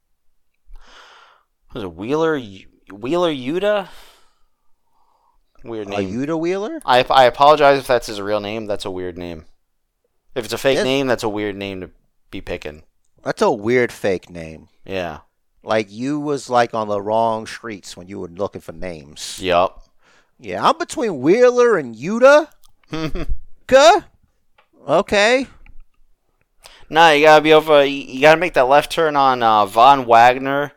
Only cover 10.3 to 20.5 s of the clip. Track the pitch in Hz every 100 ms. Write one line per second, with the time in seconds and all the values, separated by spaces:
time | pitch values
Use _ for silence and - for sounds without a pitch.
10.3 | 131 107 110 135 143 135 139 135 113 113
11.3 | 104 104 98 98 95 87 _ _ _ _
12.3 | 98 - 90 78 76 _ _ _ _ 131
13.3 | - 208 117 110 123 117 - 104 90 -
14.3 | 87 80 80 80 _ - 95 85 73 _
15.3 | _ _ _ - 110 98 107 135 147 147
16.3 | 139 127 120 120 113 107 104 101 110 113
17.3 | 110 110 - 117 98 - - 92 98 90
18.3 | 85 98 90 - 82 90 78 71 78 -
19.3 | - 92 87 92 - - _ _ _ _
20.3 | _ 110